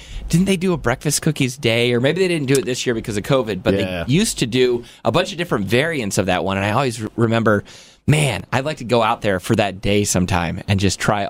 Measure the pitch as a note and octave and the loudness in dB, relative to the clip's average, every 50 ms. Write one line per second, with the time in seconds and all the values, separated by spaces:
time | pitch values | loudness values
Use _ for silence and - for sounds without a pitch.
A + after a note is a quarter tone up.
0 | - - - - - - - E3+ F#3+ G3 G3 E3+ F3+ F#3+ F3 C3+ B2 A#2 B2+ - | -8 -14 -12 -10 -2 0 2 2 2 2 0 0 0 -2 -2 -2 -2 -2 -2 -2
1 | - D#3 - - - D#3+ D3 - C#3 B2 B2+ - - A#2 A2+ A#2+ A#2+ B2 A#2+ A#2 | -2 -4 -4 -2 -2 -2 0 0 -2 -2 -2 -2 0 0 2 2 2 2 2 2
2 | B2+ C#3+ D#3+ F#3 F#3+ F3+ E3+ D#3+ C#3 B2 C#3 C3+ A2 A2 B2+ - - B2+ A#2 A2+ | 2 2 2 2 0 0 0 0 0 2 2 2 2 0 -4 -2 -2 -2 -2 -2
3 | A2 - G#2 G#2 F#2 - C#3+ C3 A#2+ A2 G2+ F2+ - - G2 G2 - F#2 F#2 E2+ | -4 -4 -4 -4 -2 0 0 0 0 0 -4 -2 0 0 0 0 0 -2 -4 -4
4 | E2 A2 C3+ F3+ A3 - - - D3 A#2 G#2+ B2+ B2+ B2 A#2+ A#2 A#2 - - - | -2 0 2 2 2 0 -2 -4 -4 0 2 2 2 2 2 -2 -4 -10 -18 -6
5 | - A#2 A2 E3 F#3 F#3 G3+ D#3 F3 - E3 A2+ G2 F#2+ A2 B2 D3 E3+ E3 C#3 | -2 0 0 0 0 -2 -4 -8 -4 -2 -2 -2 0 0 2 2 2 0 -2 -4
6 | A2 G2 - A2+ F#2+ F#2+ F#2 F2 D#2 F#2+ G2 G2 G2 G#2+ G#2 B2+ C#3+ B2+ A2+ A#2 | -4 -2 -2 0 0 0 0 0 0 -2 -2 0 0 0 0 0 0 -2 -4 -6
7 | A2 G#2 - - A#2 A2 A2+ A#2 A2 A2+ G#2 G2+ - - - - - - - _ | -8 -6 -2 0 0 2 2 2 2 2 2 2 0 -4 -12 -20 -20 -20 -20 _
8 | _ - D3 D3+ D3+ C3+ G#2 - - - - B2+ C3+ D3+ D#3 - B2+ G#2 B2 A#2 | _ 2 2 2 2 0 -2 -4 -4 -4 -2 -2 -2 -2 -6 -6 -2 0 2 2
9 | A2+ A2 A#2 - - G#2+ F#2+ F2+ - - A2+ G2+ G#2+ G2+ F#2 G2 - G2+ G2+ G#2 | 4 2 0 0 0 0 0 0 0 2 2 2 2 0 -2 -4 -2 0 2 2
10 | G#2 - - F#2 F2+ F2 F#2+ F2 E2+ D#2+ F2 F2+ - - G2+ F#2+ G2+ F#2+ - - | 2 2 2 0 0 2 0 0 0 -2 -4 -6 -2 -2 0 2 2 0 0 0
11 | - - G#2+ G2+ G2+ | 0 0 0 0 -2